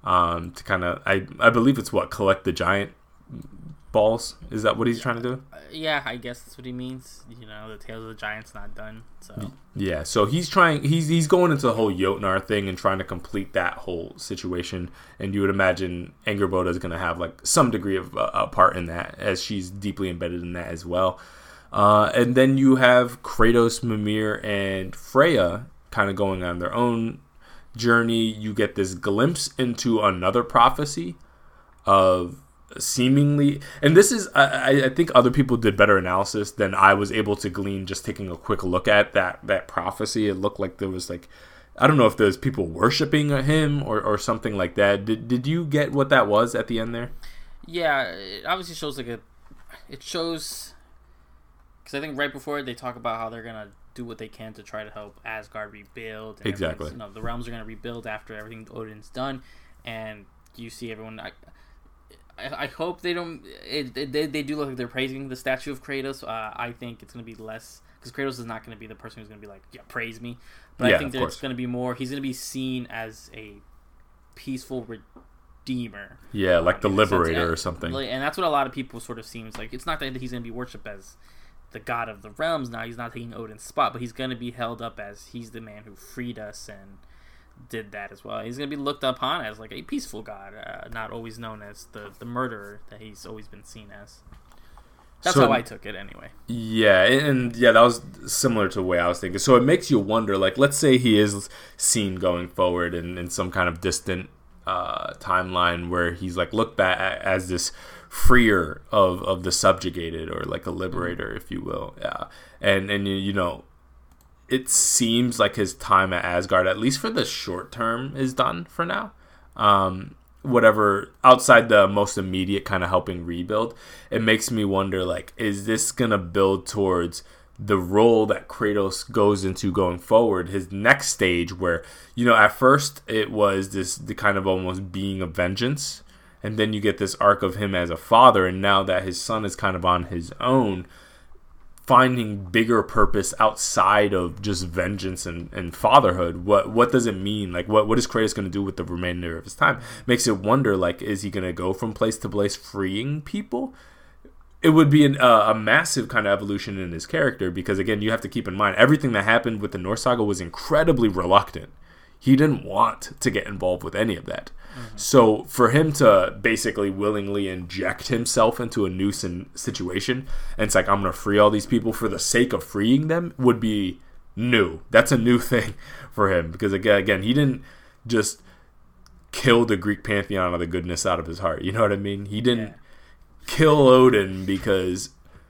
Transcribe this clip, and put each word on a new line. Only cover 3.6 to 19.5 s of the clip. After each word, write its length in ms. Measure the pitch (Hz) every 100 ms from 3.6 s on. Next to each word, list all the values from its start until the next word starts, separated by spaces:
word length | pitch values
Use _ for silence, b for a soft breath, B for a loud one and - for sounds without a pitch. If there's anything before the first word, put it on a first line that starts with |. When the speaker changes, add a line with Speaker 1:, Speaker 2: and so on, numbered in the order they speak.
| - - -
Speaker 1:
balls? 420 | 113 107 113 - - -
Is 120 | 110
that 120 | 107 -
what 120 | 117
he's 120 | 113
trying 160 | 127 117
to 40 |
do? 220 | 123 131 -
Speaker 2:
Uh, 40 | - 71
yeah, 300 | 156 156 147
I 140 | 110 120
guess 240 | 123 120
that's 160 | - -
what 80 | 127
he 60 |
means. 500 | 123 127 131 127 - -
You 160 | 117 110
know, 240 | 107 110
the 80 | 107
Tales 240 | - 113
of 60 | 110
the 60 | 110
Giant's 380 | 107 107 107
not 220 | 107 104 104
done, 280 | 107 110 - -
so. 140 | - -
Speaker 1:
Y-, 140 | 98 - _ -
yeah, 280 | 98 80
so 220 | 78 117 104
he's 240 | 151 175
trying, 340 | 196 170 170
he's, 240 | 143 165 151
he's 200 | 170 156
going 240 | 180 180
into 160 | 143 131
the 60 |
whole 200 | 113 110
Jotnar 500 | 90 95 101 101 95 -
thing 220 | 107 98
and 100 | 92
trying 200 | 98 95
to 60 | 95
complete 480 | 90 - 101 95
that 220 | - 87 -
whole 380 | - 87 - -
situation, 720 | - 98 92 90 85 92 87 B B B
and 140 | 98
you 80 | 101
would 80 | 98
imagine 640 | 98 95 90 92 87 - - -
Angrboda 400 | 101 95 92 90
is 120 | 87
gonna 180 | 92 85
have, 180 | 90 85
like, 200 | 85 - -
some 260 | 170 131
degree 240 | 107 98 95
of, 220 | 90 107
uh, 140 | -
a 140 | - 104
part 280 | - 92 92
in 120 | 85
that, 280 | 85 - -
as 220 | 104 90
she's 280 | -